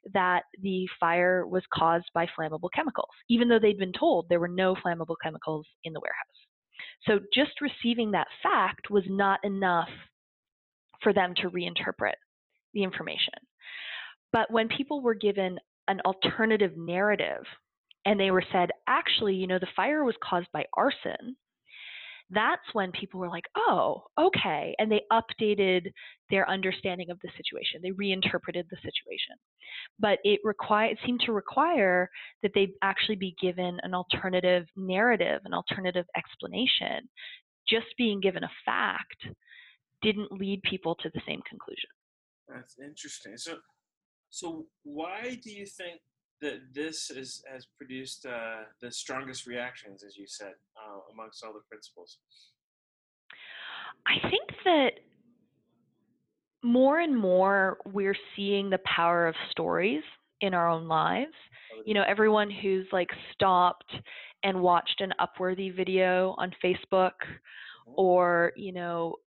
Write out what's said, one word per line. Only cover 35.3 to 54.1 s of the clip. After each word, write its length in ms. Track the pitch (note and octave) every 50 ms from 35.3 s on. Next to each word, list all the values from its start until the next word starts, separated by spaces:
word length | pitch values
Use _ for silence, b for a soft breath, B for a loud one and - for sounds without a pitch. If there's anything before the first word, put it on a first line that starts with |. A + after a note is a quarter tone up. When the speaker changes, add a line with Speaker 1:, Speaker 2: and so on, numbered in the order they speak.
| - - G3
Speaker 1:
an 100 | - F3
alternative 520 | F3 E3+ - - G3 F#3 F#3 F3+ F3+ F3 F3+ -
explanation. 920 | E3+ E3 - - _ - - - - B3+ - - - - - - - - - _ B B B B B B _ _ _ _
Just 200 | - A3 A3+ A3+ - -
being 240 | - B3 A3+ G3+ G3
given 240 | F#3 G3 F3+ E3 E3+
a 60 | F3 - - -
fact 600 | - A2+ F#2 - G3 - - - _ - _ - - - _ B B B B B B B B B _ _ _
didn't 300 | - G#3+ G#3 G3+ G#3 -
lead 320 | F#3+ G3 G3 G3 G3+ G3 -
people 320 | - G3 F#3 - E3 E3
to 140 | - - D#3+ -
the 80 | - -
same 140 | - D3+ -
conclusion. 480 | - - - - - - - - - _ _ _ _ _ _ _ _ _ _ _ _
Speaker 2:
That's 320 | _ C3 B2 B2 _ - B2
interesting. 560 | C3+ C#3+ D3+ - - D3 - - - - G#2
So, 220 | A#2+ - E3 E3 - _ _ _ _ _ _ _ _ _ _ _ _ _ _
so 360 | - - F#4 - E3 - D#4 _ _ _ _
why 540 | D4 D3 D3 E3 F3 F#3+ G#3 A#3 B3 B3+ A#3 -
do 80 | A3
you 140 | G#3 G3+ G3+
think 340 | G3 - - F#3 F3 E3+ E3+ _ _ _ _ _ _ _ _
that 340 | D3 D3 B2 G#2+ B2 B2+ B2+
this 380 | C#3+ D3+ D#3+ D#3 D3+ - -
is, 320 | C#3+ C3 C3 B2+ - - _ -
has 160 | C3 C3 B2 _ _
produced, 480 | _ C#3 B2+ C3 C3 C3 C3 - - -
uh, 380 | C3 B2 A#2 A2+ A2+ A2+ A2 A2 G#2+ _ _
the 100 | - A#2+
strongest 540 | A#2+ - - - C3+ C3 C3+ C3 C3 - -
reactions, 580 | B2 B2 B2 A#2+ B2 B2 - - G#2 G2 F#2+ G2+
as 140 | G2+ G2
you 80 | G2+ G2+
said, 260 | G2 - - G#2 G2 F#2 _ _ _ _
uh, 220 | A2 A2 G#2+ G2+ G2 F#2 F2+ A2
amongst 300 | A2+ A2 A2 G#2+ - A2+
all 100 | A2 G#2+
the 60 | G#2+ G#2+ _
principals? 480 | A2+ G#2+ - - _ - F2 - - _ _ _ b b b b b _ _ _ _ _ _ _ _ _ _ _ _ _ _ _ B B B B B B B B B B B B B B _
Speaker 1:
I 220 | -